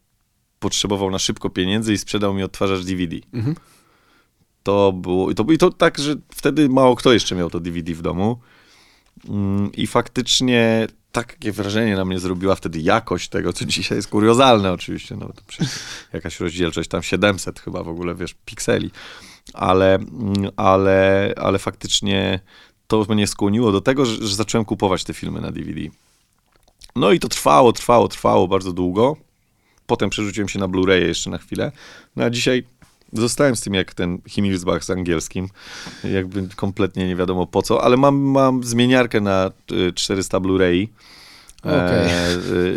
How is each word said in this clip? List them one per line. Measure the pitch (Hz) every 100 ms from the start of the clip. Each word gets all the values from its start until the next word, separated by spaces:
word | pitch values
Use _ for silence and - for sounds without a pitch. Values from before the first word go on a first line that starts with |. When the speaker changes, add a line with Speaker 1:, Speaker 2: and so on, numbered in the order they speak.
| _ _ _ _ _ _
Speaker 1:
potrzebował | 95 - 98 101 95
na | 95
szybko | - 110 98
pieniędzy | - 90 104 110
i | 98
sprzedał | - 104 101
mi | 98
odtwarzacz | 95 - 101 95
D | 90 92
V | 87
D. | 82 -
Speaker 2:
Mhm. | 120 113 170 - _ _ _ _ _ _ _ _ _
Speaker 1:
To | - 101 98
było, | 92 90 92 95
i | 92
to, | 110
i | 160
to | 180
tak, | - 170 -
że | 143 147 -
wtedy | - 151 147 147
mało | 131 131 123
kto | 139
jeszcze | 110 - 92
miał | 85
to | 87
D | 87
V | 85
D | 82
w | 82
domu. | 82 82 104 123 - _ _ _ _ _ _ - -
Mm, | 101 98 98 101
i | - 107
faktycznie | 120 - - 120 - 127 120 113 113 113 - _
takie | - 117 - 107
wrażenie | 101 101 104 117 98
na | 92
mnie | 92
zrobiła | 90 90 95 95
wtedy | 92 82
jakość | 80 110 - 90 -
tego, | 95 87
co | 90 -
dzisiaj | - 92 113
jest | 104
kuriozalne | 107 107 117 135 113 98
oczywiście, | 90 - - - 104
no | -
to | - -
przecież | - 151 - - - -
jakaś | 85 82 -
rozdzielczość | 87 87 85 82 78
tam | 92
siedemset | 82 92 104 95 - -
chyba | - 90
w | 85
ogóle, | 82 87 87
wiesz, | 87 - -
pikseli. | - - 107 - - - - - - -
Ale, | - 98 95 95 95
mm, | 98 - 101 98 98 -
ale, | 98 95 98 95 95 98 101 -
ale | 98 98
faktycznie | - 101 - - 101 98 95 95 - - - _ _
to | 110 104
mnie | 107 101
skłoniło | - 101 104 120
do | 98
tego, | 98 135 131
że, | 110 110
że | 98
zacząłem | 107 117 107
kupować | 101 101 90
te | -
filmy | 80 82 80
na | 80
D | 82
V | 80
D. | 78 78 - _ _ _ _ _ _ _ _ - -
No | 170
i | 185
to | 127
trwało, | - - 147 127
trwało, | 107 - 120 104
trwało | - 110 110 92
bardzo | 95 95
długo. | 87 90 92 123 156 _ _ _ _ _ _ -
Potem | 120 104
przerzuciłem | 98 107 95 98
się | -
na | 95
Blu-raye | 92 92 92 85
jeszcze | 85 -
na | 90
chwilę. | - 95 113 - - - - -
No |
a | 120
dzisiaj | 120 123 127 120 _ _ _ _
zostałem | - 117 - 143 117
z |
tym | -
jak | 98 90
ten | - 87 90 -
Himmelsbach | - 101 92 90 87
z | -
angielskim. | 92 87 82 - 95 92 - - - - -
Jakby | 98 98 92 101 92 -
kompletnie | 101 98 95 95 92
nie | 90
wiadomo | 92 90 87
po | 101
co, | 92 117
ale | 131 123
mam, | 143 139
mam | 139 135 135 131
zmieniarkę | 120 117 123 131 120 113
na, | 101 95 95 - -
y, | 92 92
czterysta | 87 - 98 92 95
Blu-ray. | 95 95 92 90 107 - - - - - - -
Speaker 2:
Okej. | 90 90 90 87 85
Speaker 1:
E, | 87 87 90 92 92 90